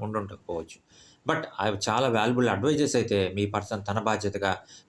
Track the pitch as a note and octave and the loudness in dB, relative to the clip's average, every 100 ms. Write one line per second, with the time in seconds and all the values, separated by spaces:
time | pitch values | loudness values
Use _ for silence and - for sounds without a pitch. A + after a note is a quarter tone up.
0 | G#2+ G#2+ G2+ - - E2 D#2 - _ - | -4 -4 -6 -10 -8 -8 -8 -16 _ -20
1 | - _ - D#3+ D#3+ - G#2 G2+ A2+ A2+ | -20 _ -4 -2 -4 -2 -2 0 0 2
2 | C3 A2+ A2+ B2 A#2+ G2 C3+ D3 C#3+ B2 | 2 2 2 4 2 2 2 2 2 2
3 | - G2+ F#2 G2 G2+ G#2 G2+ G#2+ G2+ G#2 | 2 2 2 0 0 -2 -4 -6 -2 0
4 | G#2+ G#2 G2+ G2 G2 F#2 - - | 0 0 -2 0 0 -2 -6 -20